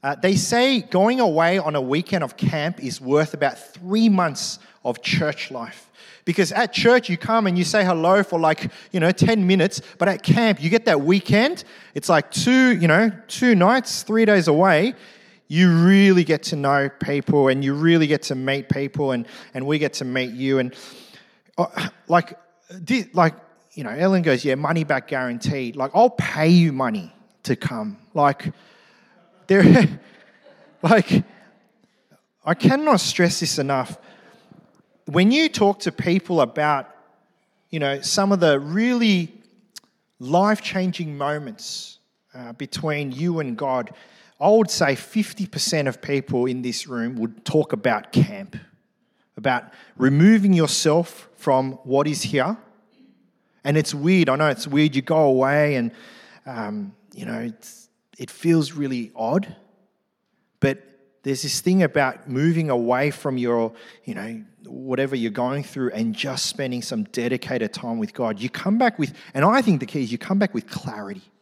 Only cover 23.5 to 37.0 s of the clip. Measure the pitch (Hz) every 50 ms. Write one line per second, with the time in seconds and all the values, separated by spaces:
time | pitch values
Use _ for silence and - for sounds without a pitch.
23.5 | _ _ _ _ _ - 139 107 110 143 175 190 196 185 170 160 135 123 - 143
24.5 | 131 135 151 147 170 165 160 147 147 131 - - 151 131 127 123 120 117 - -
25.5 | 151 135 127 117 110 135 131 135 - 190 226 247 - - - - - 151 156 165
26.5 | 175 175 170 160 139 131 131 120 107 104 87 82 _ _ _ _ _ _ _ -
27.5 | 131 - - - - 113 107 107 98 - _ _ _ 156 143 143 139 - - -
28.5 | - _ _ _ _ _ _ _ _ _ _ _ _ _ _ _ _ _ _ -
29.5 | 190 202 185 - 175 254 208 151 - - - - _ _ _ _ _ _ _ -
30.5 | - _ - _ _ _ - 165 226 214 - - - - 175 - - - _ _
31.5 | _ _ _ _ _ _ _ _ _ _ _ _ _ _ _ _ _ _ _ 156
32.5 | 170 - - - 269 277 311 311 262 180 - - - - 175 170 - - 175 -
33.5 | - - 139 139 139 131 123 - - - _ - - _ _ - _ _ _ _
34.5 | - - _ _ _ _ _ _ _ _ _ - 147 170 185 208 254 302 320 302
35.5 | - - 208 202 196 - - 175 - - - 180 170 190 - - 180 165 135 120
36.5 | - 156 151 151 147 135 127 - - _